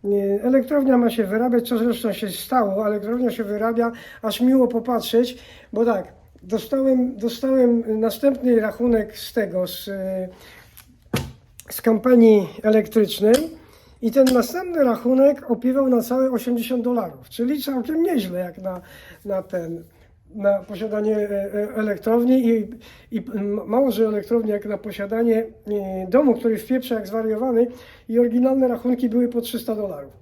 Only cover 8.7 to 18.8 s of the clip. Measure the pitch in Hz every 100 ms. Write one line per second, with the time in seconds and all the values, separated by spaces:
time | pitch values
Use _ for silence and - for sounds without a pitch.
8.7 | - 240 226 208 - - - 202 180 180
9.7 | - - 196 190 190 185 185 - - -
10.7 | - - _ _ - - - _ - -
11.7 | - 233 220 254 247 226 214 175 - 214
12.7 | 220 214 226 196 - 208 254 320 - -
13.7 | - - - 226 254 262 254 - 349 370
14.7 | 339 262 226 240 262 277 285 - 233 254
15.7 | 262 269 240 233 254 262 240 247 240 226
16.7 | 247 240 240 180 - - - 240 294 269
17.7 | 262 226 320 349 302 190 180 180 175 185
18.7 | 180